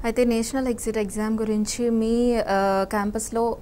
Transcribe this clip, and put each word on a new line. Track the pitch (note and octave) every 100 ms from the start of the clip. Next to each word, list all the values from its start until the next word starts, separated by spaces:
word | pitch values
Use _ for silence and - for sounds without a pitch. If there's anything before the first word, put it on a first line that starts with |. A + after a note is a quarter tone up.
అయితే | A#3 A3+ B3
నేషనల్ | A3+ A3+ C4+ C4
ఎగ్జిట్ | A#3 - A3
ఎగ్జామ్ | G#3 G3+ G#3+ A3
గురించి | A3 G#3+ G#3 - A#3+
మీ, | A3+ A3 A#3 A#3+ A#3+
ఆ, | - G3 G3 G3
క్యాంపస్లో | F#3+ G#3+ G3+ G#3+ A3 A3+ A#3 A3+